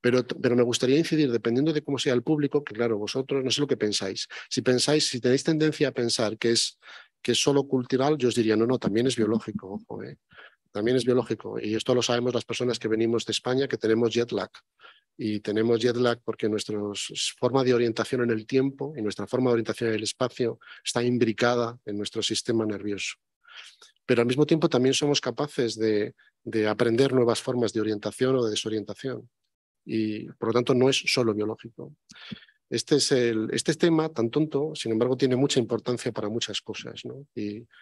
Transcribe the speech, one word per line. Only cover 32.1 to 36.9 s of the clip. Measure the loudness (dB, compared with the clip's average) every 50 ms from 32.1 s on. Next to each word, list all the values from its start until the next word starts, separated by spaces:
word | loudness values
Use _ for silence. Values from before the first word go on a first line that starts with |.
| -20 -20 -16 -16 -16 -18 -18 _ _ _ _ _
Este | -6 -6 0 2 2
es | 2 4 2
el, | 2 2 2 2 0 0 -2 -2
este | -2 -2 -2 -2 0
tema | 2 2 4 4 2 0 0
tan | -2 -2 -2 0
tonto, | 2 0 0 0 0 -2 -4 -4 -6
sin | -6 -4 -2
embargo, | 0 2 2 2 2
tiene | 2 2 2 2
mucha | 2 2 2 2 0
importancia | 0 0 -2 -4 -2 -4 -4 -2 -4 -6
para | -4 -4 -6 -4
muchas | -4 -4 -6 -6 -8 -10
cosas, | _ -8 -12 -12 -12 -14